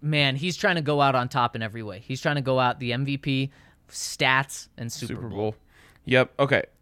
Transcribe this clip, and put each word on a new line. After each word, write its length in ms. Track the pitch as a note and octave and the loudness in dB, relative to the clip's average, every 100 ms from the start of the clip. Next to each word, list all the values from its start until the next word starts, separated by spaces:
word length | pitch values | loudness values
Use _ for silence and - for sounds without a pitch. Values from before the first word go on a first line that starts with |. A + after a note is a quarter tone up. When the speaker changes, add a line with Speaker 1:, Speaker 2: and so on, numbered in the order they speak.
Speaker 1:
man, 340 | D3 D3+ C#3 C3+ | -2 2 2 0
he's 200 | F3+ - | -4 0
trying 180 | G#3 E3+ | 0 0
to 60 | |
go 180 | C#3+ D3 | 0 4
out 140 | C#3 | 4
on 140 | B2+ B2 | 4 0
top 280 | B2+ A#2+ A#2 | 0 0 0
in 60 | |
every 200 | A2 A2+ | -6 -6
way. 180 | G#2 F#2+ | -10 -12
He's 200 | - C3 | -10 -4
trying 140 | D#3+ C#3+ | -2 -2
to 60 | |
go 160 | C3 B2+ | 0 2
out 200 | B2 A#2+ | 2 0
the 120 | A#2+ | -4
M 120 | A#2+ | -2
V 120 | C#3 C#3 | -2 -4
P, 320 | C#3+ C3+ C#3 - - _ _ | -2 0 -2 -6 -20 _ _
stats, 800 | - - - C3+ C3 C#3 - - - | -12 -10 0 4 4 2 -8 -16 -12
and 120 | A#2 | -10
Super 220 | - A#2 | -8 -8
Speaker 2:
Super 140 | - A2+ | -8 -8
Speaker 1:
Bowl. 80 | G2+ | -4
Speaker 2:
Bowl. 160 | G#2+ - _ - - _ | -4 -4 _ -20 -20 _
Yep. 280 | - B2+ A#2+ - | 2 4 4 0
Okay. 240 | C#3 A2+ - _ | 2 2 0 _